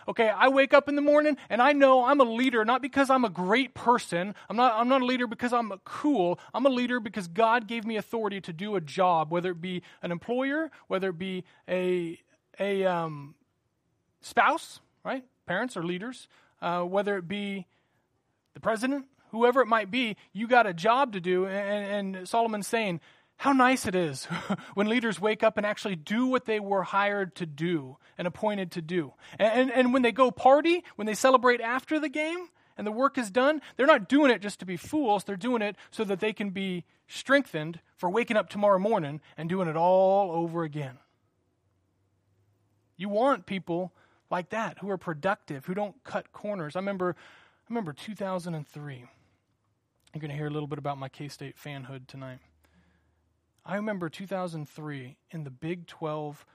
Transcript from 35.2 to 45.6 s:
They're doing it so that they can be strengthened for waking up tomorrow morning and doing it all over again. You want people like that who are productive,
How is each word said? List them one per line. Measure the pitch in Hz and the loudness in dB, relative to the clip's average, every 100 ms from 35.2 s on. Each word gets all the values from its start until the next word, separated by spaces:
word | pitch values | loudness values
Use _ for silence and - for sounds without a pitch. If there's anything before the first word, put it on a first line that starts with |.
| 190 | -2
They're | 196 | -6
doing | 233 247 | -2 -2
it | 208 196 - | -2 -6 -10
so | - 208 | -6 -4
that | 196 | -2
they | 214 | -2
can | - 208 | -4 -6
be | 185 196 180 - _ _ | -4 -4 -6 -10 _ _
strengthened | - - 277 262 160 156 165 _ - | -8 2 2 2 -6 -8 -10 _ -6
for | 180 | -2
waking | 214 240 214 | 0 0 0
up | 180 | 0
tomorrow | 202 208 190 | 2 4 4
morning | 202 214 147 151 - - | 4 0 -2 -8 -14 -10
and | 160 | -4
doing | 185 175 | -2 -2
it | 156 | 2
all | 175 185 190 196 196 | 4 6 6 4 2
over | 165 170 165 | -2 -2 -4
again. | 160 147 135 127 _ _ _ _ _ _ _ _ _ _ _ _ _ _ _ _ _ _ _ - | -6 -6 -10 -12 _ _ _ _ _ _ _ _ _ _ _ _ _ _ _ _ _ _ _ -10
You | 202 | -4
want | 202 262 240 - | 0 2 0 -4
people | 190 - 170 185 _ _ _ - | -8 -4 -4 -6 _ _ _ -6
like | 175 175 | -6 -4
that | 220 208 - | -6 -6 -8
who | 196 | -8
are | 190 | -6
productive, | 180 151 190 208 - 139 | -6 -4 -2 -4 -6 -12